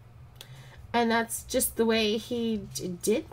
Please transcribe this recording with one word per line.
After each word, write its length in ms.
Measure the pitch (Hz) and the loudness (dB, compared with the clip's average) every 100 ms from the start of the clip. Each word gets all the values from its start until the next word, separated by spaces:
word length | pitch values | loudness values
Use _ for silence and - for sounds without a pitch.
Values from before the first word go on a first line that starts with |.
| - - - - - - - - - | -20 -20 -20 -20 -20 -18 -20 -20 -2
And 180 | 233 233 | 2 4
that's 320 | 226 226 - | 2 0 -4
just 320 | - 254 254 - | -2 0 0 2
the 100 | 226 | 4
way 300 | 226 214 220 | 4 4 0
he 520 | - 240 226 220 196 | -2 -2 0 -2 -4
d-, 240 | - 180 175 | -8 -8 -4
did 280 | - 233 320 | 0 0 0